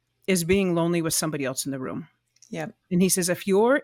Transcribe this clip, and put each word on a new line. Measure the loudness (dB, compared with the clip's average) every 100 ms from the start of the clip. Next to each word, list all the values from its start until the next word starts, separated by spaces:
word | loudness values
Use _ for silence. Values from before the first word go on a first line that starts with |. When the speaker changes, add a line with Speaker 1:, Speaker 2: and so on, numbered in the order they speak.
| _ _ -2
Speaker 1:
is | 0
being | 2 2 2
lonely | 2 2 0
with | 0
somebody | -2 -2 -4 -4
else | -4 -6
in |
the | -6
room." | -6 -8 -12 _ _ _ -12
Speaker 2:
Yep. | -10 -10 -12 -2
Speaker 1:
And | 2
he | 2
says, | 2 0
"If | -2 0
you're | 2 4 2